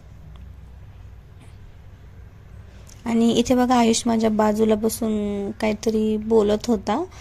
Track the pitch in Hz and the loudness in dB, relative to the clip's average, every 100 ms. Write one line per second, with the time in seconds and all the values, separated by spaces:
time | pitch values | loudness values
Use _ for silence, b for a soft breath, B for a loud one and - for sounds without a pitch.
0 | - - - - - - - - - - | -20 -20 -20 -18 -20 -20 -20 -20 -20 -20
1 | - - - - - - - - - - | -20 -20 -20 -20 -20 -20 -20 -20 -20 -20
2 | - - - - - - - B B B | -20 -20 -20 -20 -20 -20 -20 B B B
3 | 240 226 233 226 240 247 247 254 226 226 | -2 2 4 2 2 2 4 4 4 2
4 | 240 226 220 214 214 208 220 214 220 - | 0 0 2 2 2 2 2 2 0 -2
5 | 220 214 208 202 202 214 214 214 226 220 | -4 -2 -4 -4 -6 -4 -4 -2 -2 0
6 | 214 214 220 226 202 214 240 220 - 226 | 0 -2 2 2 4 0 0 -2 0 -4
7 | 370 B | -4 B